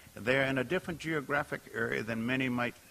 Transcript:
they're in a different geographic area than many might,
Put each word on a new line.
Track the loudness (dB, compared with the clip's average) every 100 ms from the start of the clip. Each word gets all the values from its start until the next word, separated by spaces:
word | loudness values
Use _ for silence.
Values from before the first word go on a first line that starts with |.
| -18 -6
they're | 2 4 4
in | 2
a |
different | 2 0 -2 -6
geographic | -2 -2 0 0 0 -6 -6
area | -2 0 0
than | 0 -2 0
many | 0 2
might, | 0 -2 -4 -14